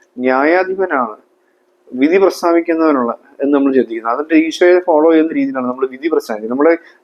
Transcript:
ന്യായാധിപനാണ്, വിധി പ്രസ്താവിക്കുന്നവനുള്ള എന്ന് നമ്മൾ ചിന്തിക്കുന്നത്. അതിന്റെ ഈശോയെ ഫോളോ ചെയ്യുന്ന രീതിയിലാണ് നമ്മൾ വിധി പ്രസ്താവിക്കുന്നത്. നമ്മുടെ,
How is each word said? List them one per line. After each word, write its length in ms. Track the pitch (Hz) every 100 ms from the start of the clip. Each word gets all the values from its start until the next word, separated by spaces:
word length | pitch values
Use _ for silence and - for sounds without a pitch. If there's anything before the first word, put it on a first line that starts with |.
| _ -
ന്യായാധിപനാണ്, 1000 | 127 131 147 175 185 190 190 143 117 - _ _ _ _ _ _ _
വിധി 240 | 123 143 190
പ്രസ്താവിക്കുന്നവനുള്ള 1000 | 190 - 175 170 165 160 160 139 120 113 _ -
എന്ന് 100 | 139
നമ്മൾ 200 | 143 139
ചിന്തിക്കുന്നത്. 400 | 131 113 113 113
അതിന്റെ 220 | 123 156 160
ഈശോയെ 440 | 160 151 180 180
ഫോളോ 320 | 180 151 160
ചെയ്യുന്ന 220 | 160 160
രീതിയിലാണ് 340 | 147 139 131 127
നമ്മൾ 200 | 127 135
വിധി 200 | 131 156
പ്രസ്താവിക്കുന്നത്. 440 | 156 143 107 110
നമ്മുടെ, 260 | 127 156 165 - _